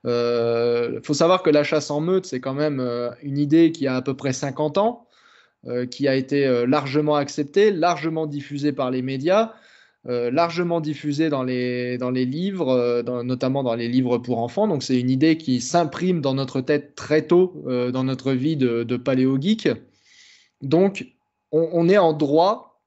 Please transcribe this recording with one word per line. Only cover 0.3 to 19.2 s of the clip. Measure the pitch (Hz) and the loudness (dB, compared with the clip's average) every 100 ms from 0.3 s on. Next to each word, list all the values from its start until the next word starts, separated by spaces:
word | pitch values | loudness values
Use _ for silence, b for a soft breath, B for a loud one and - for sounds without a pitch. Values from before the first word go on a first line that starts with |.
| 120 117 117 120 120 117 113 | 0 0 0 0 0 -2 -6
faut | - 143 | -4 2
savoir | 165 185 | 4 4
que | 175 | 4
la | 147 | 4
chasse | 143 156 143 | 4 -2 -2
en | 147 | -4
meute, | 160 190 185 | 0 0 -2
c'est | 127 | -8
quand | 131 | -6
même, | 135 151 135 | -2 -2 -2
euh, | 127 120 120 - | -4 -4 -6 -8
une | 143 143 | -6 -2
idée | 147 160 165 | 4 6 6
qui | 165 139 | 2 -2
a | 131 | -2
à | |
peu | 127 | -4
près | 135 139 | -4 -4
cinquante | 131 143 131 151 147 | -4 -6 -4 -2 2
ans, | 220 240 b b b b b b 123 | 0 -2 b b b b b b -8
euh, | 123 127 | -6 -6
qui | - 139 | -2 0
a | 135 | 0
été, | 131 143 139 | 0 0 2
euh, | 123 123 | 2 2
largement | 147 139 143 151 147 | 0 0 -2 0 0
acceptée, | 143 - 143 196 214 | -2 -6 -2 2 2
largement | 180 170 160 160 160 156 | 4 0 0 -4 -4 -6
diffusée | 143 139 143 147 | -8 -8 -4 -4
par | 135 127 | -2 -4
les | 131 | -2
médias, | 127 135 151 196 220 B B B B B - | -4 -4 2 2 0 B B B B B -6
euh, | 123 120 | -4 0
largement | 135 170 165 175 170 | 0 0 0 -2 -2
diffusée | 151 143 147 143 160 | -2 -6 -4 0 0
dans | 139 | 0
les, | 127 127 123 123 123 123 | -2 -2 -2 -4 -4 -4
dans | 127 | -2
les | 127 | -2
livres, | 127 147 190 190 135 | -2 -2 -4 -2 0
euh, | 127 120 120 | 2 2 0
dans, | 117 123 120 | -2 -4 -4
notamment | 127 131 135 | -2 -2 0
dans | 131 117 | -2 -2
les | 120 | 0
livres | 127 127 120 | 0 2 -2
pour | 120 113 | -2 -4
enfants. | 117 196 214 | -2 -2 0
Donc | 147 | 0
c'est | - 127 | 0 0
une | 127 | 2
idée | 131 156 160 | 2 4 2
qui | 160 123 | 0 -2
s'imprime | 113 175 160 - 180 175 | 0 0 0 -2 -2 0
dans | 139 | 0
notre | 135 131 131 | -2 -2 -4
tête | 127 147 143 - | 0 -2 -2 -16
très | - 151 | 0 0
tôt, | 156 175 185 151 139 | 4 4 4 -2 -4
euh, | 127 123 | -2 -2
dans | 131 131 | -2 -2
notre | 127 135 | -2 -2
vie | 131 143 156 | 0 0 0
de, | 127 117 | 0 0
de | 117 123 | -2 -2
paléo-geek. | 127 131 | 0 2